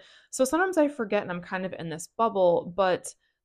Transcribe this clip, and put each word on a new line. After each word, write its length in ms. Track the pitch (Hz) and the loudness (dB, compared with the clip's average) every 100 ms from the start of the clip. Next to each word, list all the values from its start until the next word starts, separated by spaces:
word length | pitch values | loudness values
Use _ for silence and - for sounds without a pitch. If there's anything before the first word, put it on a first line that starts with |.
| - - _ | -8 -20 _
So 140 | - | -2
sometimes 340 | 262 320 381 349 | 0 2 2 2
I 80 | 294 | 0
forget 360 | 294 208 208 | 0 -2 -2
and 100 | - | -2
I'm 100 | 175 | -6
kind 240 | 175 190 185 | -6 -6 -6
of 80 | - | -8
in 120 | 165 | -8
this 200 | 156 - - | -10 -8 -2
bubble, 560 | 226 196 180 170 - 175 | 0 4 4 4 0 0
but 360 | 190 180 - - _ _ | 2 0 -4 -18 _ _